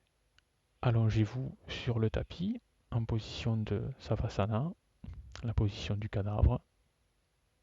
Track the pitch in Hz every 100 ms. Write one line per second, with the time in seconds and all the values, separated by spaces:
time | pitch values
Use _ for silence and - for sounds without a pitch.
0 | _ _ _ _ _ _ _ _ 127 113
1 | 110 107 107 127 135 - - - - 113
2 | 110 - - - 185 240 - _ _ 120
3 | 113 113 - - 123 110 107 104 113 -
4 | - 110 117 - 101 110 156 - _ _
5 | - - - - 117 107 107 - - 104
6 | 104 104 98 104 117 123 - _ _ _
7 | _ _ _ _ _ _